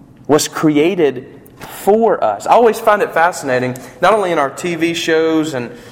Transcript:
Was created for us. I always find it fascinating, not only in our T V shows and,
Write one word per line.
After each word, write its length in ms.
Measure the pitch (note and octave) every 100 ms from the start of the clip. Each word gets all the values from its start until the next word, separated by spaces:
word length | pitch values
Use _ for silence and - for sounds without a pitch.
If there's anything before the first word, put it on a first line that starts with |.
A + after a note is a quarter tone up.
| - - -
Was 220 | D3 -
created 920 | - D#3+ D3 D#3+ F#3+ D3 B2 C3 - - -
for 680 | - - - G#3+ A3+ E3
us. 260 | A2 G#2 -
I 60 |
always 260 | F#3+ A#3 A3
find 220 | - G#3
it 120 | D3
fascinating, 640 | E3 E3 F3+ C#3 B2+ B2+ B2 - -
not 100 | F3
only 200 | G#3+ F#3
in 80 | E3
our 100 | C#3
T 240 | B2 F3
V 180 | E3 E3+
shows 600 | E3+ - D#3+ D#3+ D#3+ D#3
and, 160 | C3+ A#2+ - -